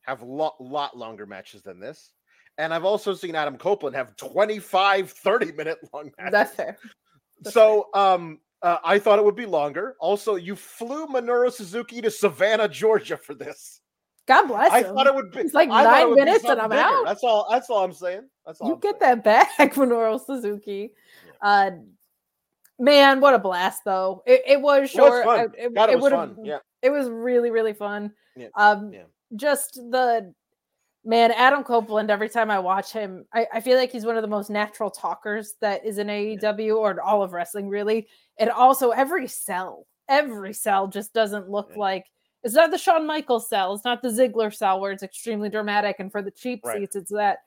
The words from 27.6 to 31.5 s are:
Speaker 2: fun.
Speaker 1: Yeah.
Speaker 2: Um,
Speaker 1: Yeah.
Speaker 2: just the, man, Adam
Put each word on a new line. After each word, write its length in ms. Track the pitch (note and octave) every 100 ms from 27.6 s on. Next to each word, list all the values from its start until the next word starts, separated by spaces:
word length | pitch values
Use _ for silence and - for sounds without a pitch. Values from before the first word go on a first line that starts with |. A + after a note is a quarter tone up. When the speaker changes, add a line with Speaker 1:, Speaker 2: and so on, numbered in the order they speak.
| A3
Speaker 2:
fun. 380 | G#3 G#3 G#3 G#3 _ _ B2+
Speaker 1:
Yeah. 120 | A#2 -
Speaker 2:
Um, 360 | G#3 G#3 G#3
Speaker 1:
Yeah. 100 | - E3+ _ _ G#3+
Speaker 2:
just 400 | C#4+ C#4 - B3+
the, 580 | A#3+ B3+ B3+ A3+ F#3+ _ _ _ _ _ _ _ A3
man, 260 | A3+ A#3
Adam 320 | A3+ B3+